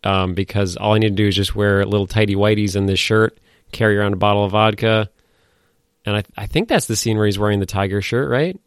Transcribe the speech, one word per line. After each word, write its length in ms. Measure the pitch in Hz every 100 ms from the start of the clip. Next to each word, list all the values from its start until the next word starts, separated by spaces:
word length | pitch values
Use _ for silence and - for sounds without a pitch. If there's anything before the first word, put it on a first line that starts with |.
um, 300 | 101 95 92
because 420 | 90 98 101 98 87
all 180 | 104
I 40 | 107
need 120 | 110
to 40 |
do 140 | 98 104
is 80 | 95
just 180 | 98
wear 300 | - 104 98
little 220 | 98 101 95
tighty 300 | 113 107 98
whities 380 | 104 107 104
in 120 | 98 98
this 120 | 98
shirt, 360 | - 110 110 _ _ _ _
carry 280 | - 110 104
around 160 | 101
a 20 | 98
bottle 280 | 104 101
of 80 | 101
vodka. 580 | 107 110 104 113 110 104 _ _ _ _ _ _ _ _ _ -
And 100 | 104
I, 80 | - -
I 80 | 101
think 220 | 151 226
that's 180 | 233 -
the 100 | 110
scene 220 | 113 107
where 80 | 107
he's 120 | 101
wearing 220 | 104 101
the 60 | 95
tiger 340 | 98 98 101
shirt, 300 | 95 117 139
right? 280 | 123 165 185